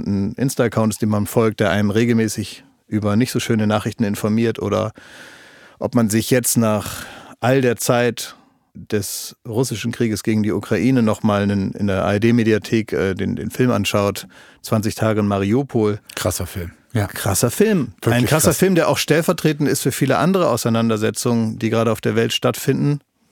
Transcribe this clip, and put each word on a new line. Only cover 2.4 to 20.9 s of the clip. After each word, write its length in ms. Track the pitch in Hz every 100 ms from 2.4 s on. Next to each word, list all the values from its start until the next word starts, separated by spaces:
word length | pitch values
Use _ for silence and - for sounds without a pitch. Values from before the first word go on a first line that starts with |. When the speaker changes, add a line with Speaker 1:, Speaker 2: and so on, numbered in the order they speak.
| 104 - - _ _
Speaker 1:
über 280 | 107 104 104
nicht 160 | 127
so 80 | 123
schöne 280 | - 113 107
Nachrichten 360 | 107 113 -
informiert 560 | 104 104 107 110 117 110
oder 320 | 101 101 104 - - - - - - - - -
ob 180 | - 123
man 140 | 110
sich 200 | 110 110
jetzt 260 | 127 117 -
nach 480 | 113 107 90 - - - - -
all 220 | 117 135
der 160 | 123 113
Zeit 580 | - 120 120 113 - - _ _ _
des 640 | - 92 104 101 - - - -
russischen 440 | 110 131 110 120
Krieges 320 | - 120 104
gegen 200 | - 107
die 80 | 104
Ukraine 520 | 92 - 107 113 131
noch 180 | 110 104
mal 200 | 110 101
einen, 280 | 101 101 98
in 140 | - 101
der 180 | 92 87
A-R-D-Mediathek, 840 | 101 117 120 110 107 - 117 107
äh, 200 | 71 95
den, 220 | 92 95 90
den 140 | -
Film 200 | - 127
anschaut, 560 | 110 98 107 101 95 - - - -
zwanzig 340 | - 113 107 -
Tage 240 | 110 107
in 60 | 101
Mariupol. 720 | 98 98 120 139 117 107 104 - -
Speaker 2:
Krasser 300 | 95 - 92
Film. 240 | 95 85 - _
Ja. 120 | 117 98
Speaker 1:
Krasser 440 | - - 92 120
Film. 420 | - 214 196 120 -
Speaker 2:
Wirklich 140 | - 120
Speaker 1:
Ein 100 | 127
krasser 240 | 156 180
Speaker 2:
krass. 80 | 151
Speaker 1:
Film, 180 | 185 170
der 120 | -
auch 100 | 139
stellvertretend 720 | - 151 165 175 156 151 143
ist 120 | -
für 100 | 139
viele 260 | - - -
andere 320 | 160 190 156
Auseinandersetzungen, 1120 | 117 120 113 117